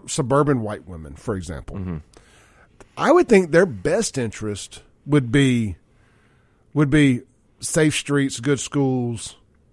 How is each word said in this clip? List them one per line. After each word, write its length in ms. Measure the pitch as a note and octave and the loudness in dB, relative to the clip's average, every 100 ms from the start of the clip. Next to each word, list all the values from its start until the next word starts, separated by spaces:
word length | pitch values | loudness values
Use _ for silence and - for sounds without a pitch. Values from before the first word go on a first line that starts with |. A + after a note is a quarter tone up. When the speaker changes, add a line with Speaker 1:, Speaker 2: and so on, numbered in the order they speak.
| - | -6
Speaker 1:
suburban 520 | - B2 C#3 D3 C3 | -4 0 2 2 0
white 260 | G#2+ G2 D#2 | -2 -8 -12
women, 260 | E2+ D2+ | -16 -16
for 220 | D2+ - F#2+ | -12 -8 -6
example. 400 | D#2+ D2+ - G2 | -8 -10 -10 -10
Speaker 2:
Mm-hmm. 200 | F#2 D#2+ - _ _ _ _ _ _ _ - - | -8 -8 -12 _ _ _ _ _ _ _ -16 -2
Speaker 1:
I 160 | F#3+ | 4
would 160 | F4 - | 4 6
think 240 | G3 F3 | 4 6
their 120 | E3 | 4
best 540 | F#3 F#3+ C#3+ G3+ - C3+ | 2 0 -2 -2 -2 -4
interest 640 | A2+ - G#2+ G2 - - - _ C#3+ | -6 -6 -8 -8 -12 -20 -20 _ 0
would 240 | D3 A#2+ | 0 2
be, 460 | C#3 C3+ A#2+ G#2+ F2 _ _ _ _ _ _ _ _ _ | 2 2 2 -2 -6 _ _ _ _ _ _ _ _ _
would 160 | C#3 D3 | 0 2
be 320 | D3 C#3+ B2 - _ _ _ | 4 4 2 -4 _ _ _
safe 340 | - E3+ D#3 | -4 0 2
streets, 460 | - - C#3+ C3+ A#2 | 0 -2 -2 -2 -2
good 200 | D3 C#3 | -2 -2
schools, 760 | - C#3+ C3+ B2+ A#2+ A2+ - - _ _ _ | -2 -2 0 0 -4 -6 -12 -18 _ _ _